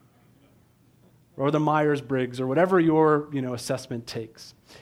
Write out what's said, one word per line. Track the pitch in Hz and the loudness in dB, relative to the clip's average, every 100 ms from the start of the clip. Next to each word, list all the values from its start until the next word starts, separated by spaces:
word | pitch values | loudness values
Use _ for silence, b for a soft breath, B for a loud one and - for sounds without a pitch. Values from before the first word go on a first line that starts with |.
| b b _ _ _ _ _ _ _ _ _ _ _ - | b b _ _ _ _ _ _ _ _ _ _ _ -4
Or | 139 | 0
the | 151 | 0
Myers-Briggs | 151 151 151 143 123 135 123 123 | 2 2 2 0 -2 -4 -4 -4
or | 127 | -2
whatever | 143 185 185 | 0 4 4
your, | 165 156 156 151 147 | 4 4 4 2 0
you | 139 | -6
know, | 127 | -4
assessment | 120 - 127 - 120 120 | -6 -6 -6 -6 -10 -10
takes. | 120 110 - - - B B | -12 -12 -16 -20 -20 B B